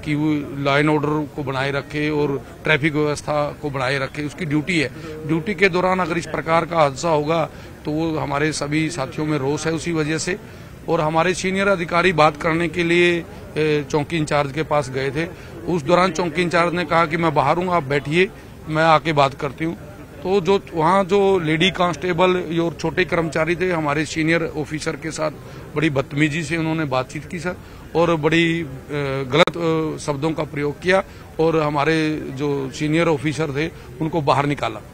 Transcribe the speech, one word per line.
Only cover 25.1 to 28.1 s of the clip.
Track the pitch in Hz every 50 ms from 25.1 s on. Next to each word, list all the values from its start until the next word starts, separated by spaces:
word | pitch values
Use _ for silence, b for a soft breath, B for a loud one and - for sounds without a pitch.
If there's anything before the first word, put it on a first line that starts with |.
साथ | 151 - 156 151 135 - B B B B B B -
बड़ी | 147 147 165
बदतमीजी | 143 131 131 - - 143 151 156 143 165 165
से | 127 170
उन्होंने | 165 160 160 160 160 160
बातचीत | 143 131 127 131 - - 160 143
की | - - 175
सर, | 147 180 180 - B B B B B B -
और | 160 170 175